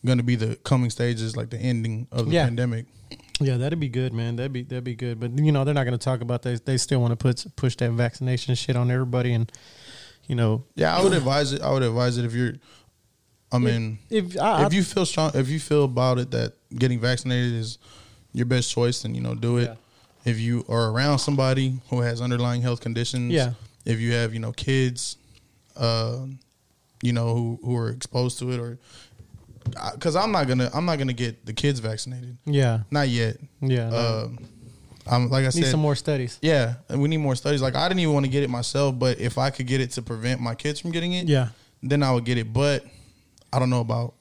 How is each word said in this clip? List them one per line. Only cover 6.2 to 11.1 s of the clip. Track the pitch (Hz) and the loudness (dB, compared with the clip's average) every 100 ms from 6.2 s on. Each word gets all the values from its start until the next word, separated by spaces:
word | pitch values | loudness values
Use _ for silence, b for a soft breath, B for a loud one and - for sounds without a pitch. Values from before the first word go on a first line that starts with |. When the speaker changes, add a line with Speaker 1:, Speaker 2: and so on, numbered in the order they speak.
Speaker 2:
about | 120 123 | -2 -2
that. | 127 123 - | -2 -4 -2
They | 131 | -2
still | - 135 | 2 2
wanna | 120 117 | 2 2
put, | 127 120 - - | 2 0 -4 -2
push | 131 - | -2 0
that | 120 | -2
vaccination | 117 120 - 127 127 - | 2 0 0 -2 -2 0
shit | 123 - 123 | -2 0 0
on | 123 | 2
everybody, | 123 127 127 123 | 0 0 0 2
and, | 120 113 B B B B B B B - | 0 0 B B B B B B B -6
you | 120 | 0
know. | 113 110 - - | 2 2 -4 0
Speaker 1:
Yeah, | 156 170 | 2 4
I | |
would | 190 | 4